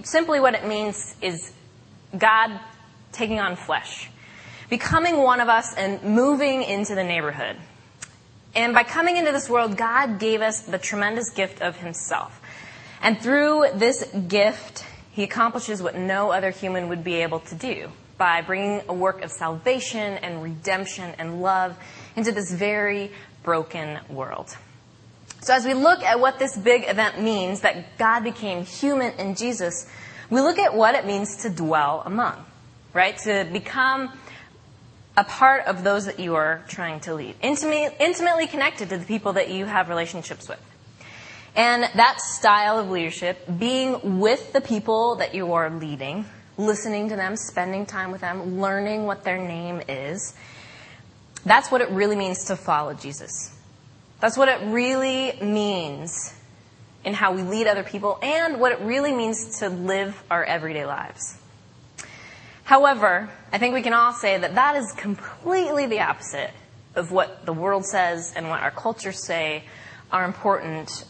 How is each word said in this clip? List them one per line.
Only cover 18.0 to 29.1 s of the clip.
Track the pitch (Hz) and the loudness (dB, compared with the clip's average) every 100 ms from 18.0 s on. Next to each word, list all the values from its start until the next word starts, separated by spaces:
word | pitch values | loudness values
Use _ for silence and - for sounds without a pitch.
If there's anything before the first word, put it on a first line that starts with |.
| - - | -14 0
by | 180 170 | 2 2
bringing | 170 190 202 202 - | 0 -2 -2 -2 -4
a | |
work | 180 190 190 | 0 0 0
of | 170 | -6
salvation | - 165 165 247 254 - 226 208 196 | -6 -6 -2 -2 -2 -2 -4 -4 -6
and | 180 165 | -8 -8
redemption | 160 160 170 190 190 - 180 165 | -8 -8 -2 -2 -4 -10 -12 -10
and | 165 170 | -8 -2
love | 185 190 185 175 - - - - | 0 2 0 -4 -16 -18 -10 -4
into | 220 | -2
this | 208 185 | -2 -4
very | 175 202 208 208 202 202 - - - | -2 0 0 0 -2 -6 -10 -20 -10
broken | - 165 160 170 151 151 - | -2 -2 -2 -8 -8 -10 -10
world. | 139 131 - - - - - - - - - - - | -10 -8 -8 -12 -16 -20 -20 -20 -20 -20 -20 -20 -8
So | - 254 | 2 2
as | 240 | 4
we | |
look | 262 302 359 | 4 4 4
at | - 233 | 4 4
what | 254 262 | 4 2
this | 269 214 | -2 2
big | 208 240 - | 4 4 4
event | 202 220 - | 0 0 0
means, | 220 214 185 175 | 0 0 -2 0
that | 196 175 170 - | 0 0 -6 0
God | 226 240 | 2 2
became | 226 - 208 175 180 | 0 -6 -6 -6 -8
human | - 277 277 240 | -4 0 0 0